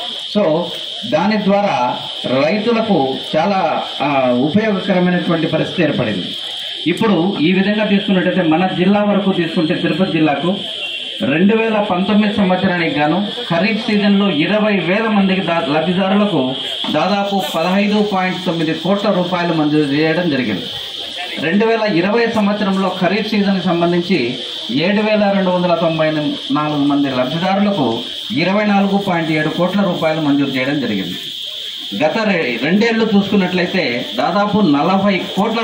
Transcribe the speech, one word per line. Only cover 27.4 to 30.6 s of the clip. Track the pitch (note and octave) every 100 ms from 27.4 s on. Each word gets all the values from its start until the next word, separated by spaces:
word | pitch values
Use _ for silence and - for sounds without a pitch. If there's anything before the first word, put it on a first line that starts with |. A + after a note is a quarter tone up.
| F#3 G3 G3+ G3 A#2+ A2+ - - -
ఇరవై | A#2+ F3 G3+
నాలుగు | G#3 G3 G3 G3
పాయింట్ | F#3+ E3+ D#3
ఏడు | D#3 D3+
కోట్ల | C#3+ F3+ G3+
రూపాయలు | F#3+ D#3+ D#3+ D#3
మంజూరు | D3 C#3+ C3
చేయడం | C3